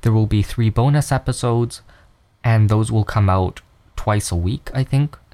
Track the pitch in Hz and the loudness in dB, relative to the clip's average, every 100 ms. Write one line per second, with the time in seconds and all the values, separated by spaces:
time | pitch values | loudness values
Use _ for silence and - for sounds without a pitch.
0 | 117 110 107 107 104 - 113 107 127 147 | 2 2 2 0 0 0 0 2 2 2
1 | 139 131 - 127 123 117 120 - - - | 0 -2 -2 -4 -2 0 -2 -6 -20 -20
2 | _ _ _ _ 120 113 107 107 110 110 | _ _ _ _ 0 2 4 2 0 0
3 | 104 113 98 95 92 - _ _ _ - | 0 0 2 2 0 -6 _ _ _ -8
4 | - 104 - 87 87 120 - 131 131 139 | -2 -2 -2 -2 -2 -4 -6 -6 -2 0
5 | 147 - _ | -2 -6 _